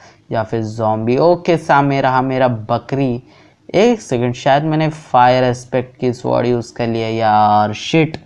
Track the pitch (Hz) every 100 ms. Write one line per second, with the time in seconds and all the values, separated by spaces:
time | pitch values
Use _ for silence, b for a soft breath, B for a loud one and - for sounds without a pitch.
0 | B B - 117 110 113 110 110 110 110
1 | 110 131 160 175 175 160 - 143 143 139
2 | 135 127 131 131 127 113 107 117 - 135
3 | 135 120 b b b b - - 233 226
4 | - 123 123 123 143 139 156 156 160 156
5 | - 123 123 127 127 120 - 131 123 -
6 | 123 117 123 123 120 120 113 - 117 113
7 | 110 113 110 107 107 104 107 110 - 160
8 | 156 -